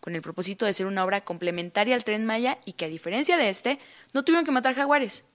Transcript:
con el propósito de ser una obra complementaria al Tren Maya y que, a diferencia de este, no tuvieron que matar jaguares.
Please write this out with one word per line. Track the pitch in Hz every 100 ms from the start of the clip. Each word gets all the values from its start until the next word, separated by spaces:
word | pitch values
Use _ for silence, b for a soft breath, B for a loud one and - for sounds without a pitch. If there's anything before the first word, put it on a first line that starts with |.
con | -
el | 170
propósito | 160 165 180 196 214
de |
ser | 190 190
una | 196
obra | 185 202
complementaria | - 175 175 175 175 202 208
al | 247
Tren | 220 214 220
Maya | 220 247 285
y | -
que, | -
a | 160
diferencia | 160 165 214 302 349
de | 226
este, | 196 247 277 B B B
no | 269
tuvieron | 269 330
que | 320
matar | 262 254
jaguares. | 254 277 294 233 - _